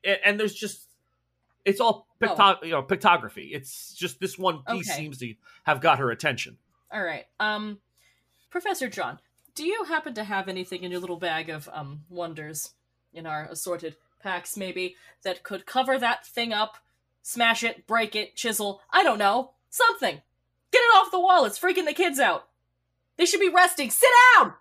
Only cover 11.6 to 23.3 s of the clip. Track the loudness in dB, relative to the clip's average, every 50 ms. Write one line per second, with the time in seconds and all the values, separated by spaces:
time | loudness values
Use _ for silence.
11.6 | -12 -14 -14 -14 -12 -12 -14 -18 -18 _ -10 -10 -10 -10 -10 -12 -14 -12 -10 -12
12.6 | -12 -12 _ _ _ _ _ _ _ _ _ -16 -12 -10 -8 -8 -8 -10 -12 -10
13.6 | -6 -6 -6 -6 -8 -12 -14 _ _ _ _ _ _ -8 -8 -6 -8 -10 -10 -8
14.6 | -8 -8 -6 -6 -6 -8 -8 _ _ -20 _ _ _ -6 -6 -6 _ -10 -10 -10
15.6 | -10 -4 -2 -2 0 0 0 0 0 -2 -2 -2 -8 -12 -6 -6 -4 -4 -2 -2
16.6 | -2 -4 -6 -18 _ _ _ _ _ _ _ _ _ -12 -2 2 2 2 2 2
17.6 | 0 -4 -6 -6 _ -2 0 0 0 0 -2 -6 -6 -6 _ -6 -4 -4 -2 -2
18.6 | -4 -4 -6 -8 _ _ -8 -2 -2 -2 0 2 0 0 0 0 -4 -8 _ _
19.6 | _ _ -4 0 0 0 0 0 -4 -6 -6 -6 _ _ _ _ _ _ _ _
20.6 | _ _ 2 4 6 8 6 6 6 4 0 0 4 6 6 6 4 2 0 -2
21.6 | -2 0 0 0 -2 -2 0 0 0 0 2 2 0 0 0 -2 -6 _ _ _
22.6 | _ _ _ _ _ _ _ _ _ _ _ 0 0 2